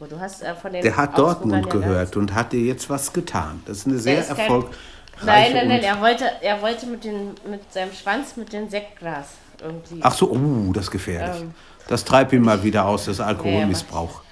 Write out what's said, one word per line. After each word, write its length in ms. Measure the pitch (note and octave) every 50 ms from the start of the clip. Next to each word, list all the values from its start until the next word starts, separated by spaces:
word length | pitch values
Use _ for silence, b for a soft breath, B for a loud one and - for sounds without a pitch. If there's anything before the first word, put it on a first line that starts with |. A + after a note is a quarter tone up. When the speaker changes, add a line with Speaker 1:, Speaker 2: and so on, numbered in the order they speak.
Speaker 1:
Ruhe. 80 | D#3 D3
Du 100 | D3+ E3
hast, 240 | F#3 G3 G3 - -
äh, 120 | E3 F3
von 180 | E3 - G3 F#3
den 80 | F3+ F3
Speaker 2:
Der 140 | A2+ -
hat 140 | - C#3+ C#3+
Speaker 1:
Augsburgern 520 | - C#3 C#3 E3+ F3 F3 - A2 G2 G2 F#2+
Speaker 2:
Dortmund 40 |
Speaker 1:
ja 60 | - -
Speaker 2:
gehört 400 | G#2 F#2+ G2 F#2 F2+ F2+ F2+ -
Speaker 1:
ganz 40 |
Speaker 2:
und 180 | G#2 G2+ G2 F#2+
hat 180 | A2 A#2+ - -
dir 80 | B2 A#2
jetzt 260 | B2 B2+ B2 - -
was 240 | C#3+ C#3 - - -
getan. 500 | F3+ E3+ - - F#2+ D#2 D#2 D#2+ E2 -
Das 120 | - G#2 -
ist 80 | -
eine 100 | C3+ C3
Speaker 1:
Der 60 | A#2+ A2
Speaker 2:
sehr 160 | B2+ C#3+ E3
Speaker 1:
ist 80 | D#3+ -
kein 100 | C#3+ -
Speaker 2:
erfolgreiche 380 | A2 B2 B2 B2 B2 B B B B B B B B B - - G#3
Speaker 1:
Nein, 300 | G#3+ G#3 G#3 A3 B3 C4
nein, 160 | B3+ A#3+ -
nein, 100 | A#3+ A#3+
Speaker 2:
und 40 | G#3
Speaker 1:
er 160 | G3 G#3 G3+
wollte, 240 | G#3+ A#3 A#3+ B3 C4 - - -
er 220 | E3 G3 G#3 G3+ G#3
wollte 240 | A3 A#3 A#3 B3
mit 180 | B3 A#3 A3 -
den, 300 | A3 G#3 G3+ G3+ G3+ F#3+ - -
mit 240 | G3+ G#3 G3+ - - -
seinem 180 | F#3+ F#3 G3 F#3+
Schwanz, 440 | - - G3 G#3 C4 C#4+ - -
mit 180 | A#3+ A3 - G#3+
dem 160 | G#3 G#3+ G3
Sektglas 560 | G3 G#3 G#3 - - - F3 E3 D#3 C#3+ C#3+ - - - - - - -
irgendwie 400 | - D#3+ E3 E3 - - E3+ E3 C#3+
Speaker 2:
Ach 120 | B2+ -
so, 160 | - F#3 -
uh, 420 | A2 B2+ C#3 D3+ C#3 A2+ G2+ F#2 F#2
das 120 | G#2 F#2+
ist 60 | - -
gefährlich. 500 | F#2+ - G2+ F2+ E2+ E2+ - - - E3
Speaker 1:
Ähm, 120 | E3 - B B B B B - -
Speaker 2:
Das 180 | B2 A2 -
treibt 260 | - C3 C3+ C3+ C3 C3+
ihn 80 | B2
mal 220 | A#2 A#2 G#2+ G2 F#2+
wieder 240 | G#2+ G2+ G#2+ F#2+
aus, 180 | G2+ G#2 G#2 -
das 140 | G#2+ G2 G2+
Speaker 1:
Ja, 80 | G#2+
Speaker 2:
Alkoholmissbrauch. 960 | G#2 G2+ - - G2+ G2 G#2 G#2 G2+ F#2 F2+ - - D2+ E2 E2+ E2+ - - - -